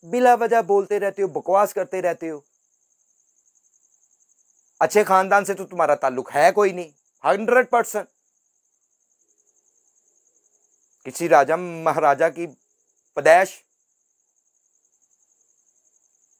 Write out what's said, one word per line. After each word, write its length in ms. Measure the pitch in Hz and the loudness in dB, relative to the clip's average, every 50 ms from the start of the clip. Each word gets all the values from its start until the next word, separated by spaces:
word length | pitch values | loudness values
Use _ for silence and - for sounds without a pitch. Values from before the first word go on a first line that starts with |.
| - | -12
बिला 280 | 170 180 247 247 247 247 | -6 -4 2 4 4 4
वजह 260 | 226 233 226 226 233 220 | 4 2 0 0 0 2
बोलते 360 | 165 202 202 196 190 202 202 | 2 0 0 0 0 -4 -4
रहते 220 | 196 196 196 - | -4 -4 -4 -4
हो, 60 | 196 185 | -6 -6
बकवास 440 | 143 147 - - 180 196 208 196 - | -6 -8 -4 0 2 2 2 0 -2
करते 280 | 202 185 - - 190 | -6 -8 -6 -6 -4
रहते 260 | 175 180 170 160 165 165 | -4 -4 -4 -4 -8 -12
हो। 160 | 156 147 139 _ _ _ _ _ _ _ _ _ _ _ _ _ _ _ _ _ _ _ _ _ _ _ _ _ _ _ _ _ _ _ _ _ _ _ _ _ _ _ _ _ _ _ _ _ _ _ | -12 -12 _ _ _ _ _ _ _ _ _ _ _ _ _ _ _ _ _ _ _ _ _ _ _ _ _ _ _ _ _ _ _ _ _ _ _ _ _ _ _ _ _ _ _ _ _ _ _ _
अच्छे 220 | 160 160 - 208 208 | -4 0 2 2 2
खानदान 400 | 202 190 190 190 190 202 202 202 | 4 2 2 2 4 2 0 0
से 100 | 175 196 | 0 -8
तो 100 | 185 190 | -8 -10
तुम्हारा 320 | - 185 175 165 147 147 143 | -14 -4 -2 0 0 0 0
ताल्लुक 340 | - 135 127 123 127 - | -2 -4 -4 -4 -10 -6
है 200 | - 143 151 175 | -2 2 2 2
कोई 200 | 190 208 208 196 180 | 4 2 0 0 -2
नहीं, 180 | 180 175 156 _ _ _ _ _ _ - | -6 -12 -14 _ _ _ _ _ _ -2
हंड्रेड 440 | 143 185 196 220 220 247 254 247 - | -2 -2 0 0 0 2 2 2 2
परसेंट। 380 | - 240 220 - - 214 180 _ _ _ _ _ _ _ _ _ _ _ _ _ _ _ _ _ _ _ _ _ _ _ _ _ _ _ _ _ _ _ _ _ _ _ _ _ _ _ _ _ _ _ _ _ _ _ _ _ _ _ _ _ _ _ _ _ _ _ _ | 0 -2 -2 -2 -6 -8 -10 _ _ _ _ _ _ _ _ _ _ _ _ _ _ _ _ _ _ _ _ _ _ _ _ _ _ _ _ _ _ _ _ _ _ _ _ _ _ _ _ _ _ _ _ _ _ _ _ _ _ _ _ _ _ _ _ _ _ _ _
किसी 220 | 131 131 - 170 165 | -16 -12 -8 0 4
राजा 300 | 160 151 139 135 156 170 | 4 4 4 2 -2 -4
महाराजा 720 | 180 175 170 165 160 160 151 160 151 147 139 135 160 165 | -4 -8 -12 -4 -4 -2 -2 0 0 0 0 2 0 -2
की 160 | 160 160 170 165 135 _ _ _ _ _ _ _ _ _ _ _ _ 147 | -2 -6 -14 -14 -14 _ _ _ _ _ _ _ _ _ _ _ _ -2
पैदाइश, 440 | 139 156 160 180 196 185 - - _ _ _ _ _ _ _ _ _ _ _ _ _ _ _ _ _ _ _ _ _ _ _ _ _ _ _ _ _ _ _ _ _ _ _ _ _ _ _ _ _ _ _ _ _ _ _ _ _ _ _ _ _ _ _ | 4 4 4 4 4 0 -6 -18 _ _ _ _ _ _ _ _ _ _ _ _ _ _ _ _ _ _ _ _ _ _ _ _ _ _ _ _ _ _ _ _ _ _ _ _ _ _ _ _ _ _ _ _ _ _ _ _ _ _ _ _ _ _ _